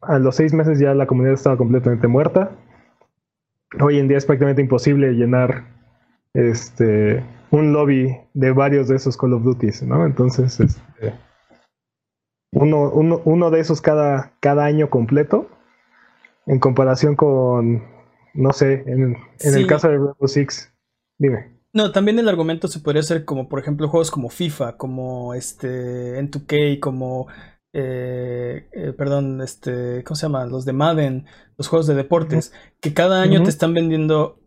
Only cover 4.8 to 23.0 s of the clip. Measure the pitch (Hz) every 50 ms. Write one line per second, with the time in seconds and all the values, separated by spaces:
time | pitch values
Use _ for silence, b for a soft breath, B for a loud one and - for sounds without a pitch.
4.8 | - 151 143 139 139 135 123 117 120 117 123 127 127 123 131 - - - - _
5.8 | _ _ _ _ _ _ _ _ _ _ _ 135 120 120 113 113 - - - -
6.8 | 117 113 107 107 107 104 110 120 123 - - - - _ - 147 151 151 147 147
7.8 | 147 139 139 131 127 131 127 123 - _ _ 143 131 131 131 131 139 143 143 143
8.8 | 135 123 135 131 - 139 123 - - 131 123 120 117 127 127 123 120 110 104 -
9.8 | 135 123 123 147 170 156 135 - 127 127 127 131 131 127 - - 117 110 - -
10.8 | - - - _ 110 110 107 - _ _ _ _ _ _ _ _ _ _ _ _
11.8 | _ _ _ _ _ _ _ _ _ _ _ _ _ _ - 143 139 151 156 151
12.8 | 147 143 - 147 156 165 170 165 165 160 156 175 175 165 160 165 160 160 165 151
13.8 | - - 151 151 151 143 139 135 127 - _ _ - 143 143 143 147 147 147 151
14.8 | 151 143 - 131 113 113 147 143 151 143 - 214 - - - _ b b b b
15.8 | b b b b b b b b b b b b _ - 139 131 - 135 127 131
16.8 | 135 131 131 131 - 151 147 135 156 147 139 131 127 127 123 120 117 117 117 117
17.8 | 113 b b b b b b b b b _ 151 131 135 135 - 143 135 135 135
18.8 | 135 135 127 127 131 127 120 - - - _ _ - 147 139 135 131 127 151 151
19.8 | - 165 151 143 139 143 143 _ 139 135 - 143 143 135 - - - _ _ _
20.8 | _ _ _ _ _ _ _ _ 147 139 127 107 - - _ _ _ _ _ 214
21.8 | 214 196 - 196 196 208 214 233 233 214 190 170 160 160 165 160 - 175 - 165
22.8 | 151 151 143 151